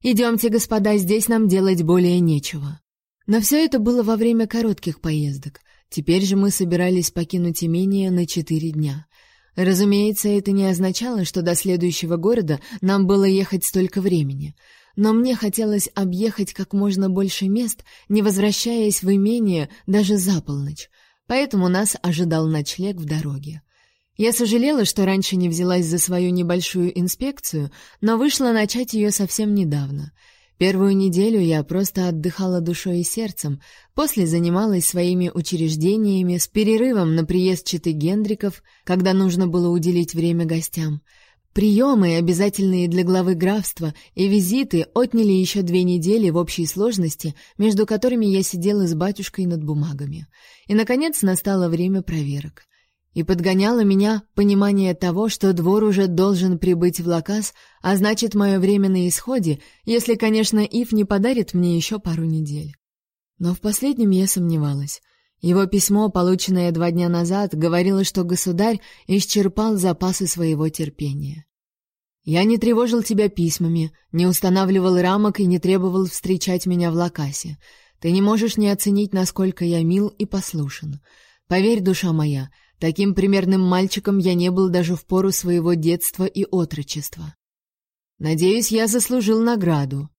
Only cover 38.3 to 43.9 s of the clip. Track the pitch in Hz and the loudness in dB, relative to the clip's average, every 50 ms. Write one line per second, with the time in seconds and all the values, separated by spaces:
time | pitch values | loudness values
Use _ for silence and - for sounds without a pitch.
38.3 | 214 - - 196 - - _ _ _ _ _ - 180 185 180 190 190 190 190 190 | -2 -2 -4 -6 -6 -6 _ _ _ _ _ -2 0 2 2 2 4 4 2 2
39.3 | 175 175 190 175 165 180 175 175 170 175 156 175 180 175 170 165 - 160 165 170 | 2 2 0 2 2 2 2 2 0 2 0 0 0 0 0 -2 -2 -2 0 0
40.3 | 170 170 170 160 165 160 160 - - 165 160 156 151 147 _ _ _ _ _ _ | 0 0 0 -2 -2 -4 -4 -6 -6 -6 -4 -4 -6 -6 _ _ _ _ _ _
41.3 | _ _ _ _ _ - 208 214 202 208 262 277 269 220 190 170 165 165 170 170 | _ _ _ _ _ 0 2 4 4 4 4 4 4 4 4 4 2 2 2 2
42.3 | 180 170 202 208 196 - 196 190 185 180 175 170 170 180 180 175 185 185 180 180 | 2 2 2 0 0 0 0 0 2 0 0 0 0 0 2 2 2 2 2 0
43.3 | 185 160 175 185 202 214 185 - - - 170 156 | 0 0 0 0 0 0 -4 -6 -8 -6 -8 -8